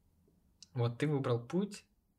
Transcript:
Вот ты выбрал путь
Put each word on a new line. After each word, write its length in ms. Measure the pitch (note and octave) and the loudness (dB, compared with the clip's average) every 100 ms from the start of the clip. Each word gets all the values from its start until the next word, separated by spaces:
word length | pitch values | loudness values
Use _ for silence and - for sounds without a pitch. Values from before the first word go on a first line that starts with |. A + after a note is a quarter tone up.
| _ _ _ _ _ _ - | _ _ _ _ _ _ -10
Вот 240 | C3 A#2 A#2 | -2 -2 2
ты 80 | D3 | 2
выбрал 320 | C#3+ C3+ A#2 A#2+ | 2 2 0 0
путь 400 | F3 G3+ - - _ _ | -2 -2 -6 -18 _ _